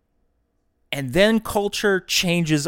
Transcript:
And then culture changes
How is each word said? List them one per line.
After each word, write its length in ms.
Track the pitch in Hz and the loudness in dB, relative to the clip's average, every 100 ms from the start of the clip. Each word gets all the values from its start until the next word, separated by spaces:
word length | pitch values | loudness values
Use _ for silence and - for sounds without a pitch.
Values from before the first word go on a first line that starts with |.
| _ _ _ _ _ _ _ _ _ | _ _ _ _ _ _ _ _ _
And 220 | 139 135 | -8 -2
then 260 | 151 208 226 | 2 4 2
culture 580 | - 214 202 - 208 185 | 0 -4 -4 -2 0 0
changes 680 | - - 180 175 156 156 | -2 -2 0 0 0 0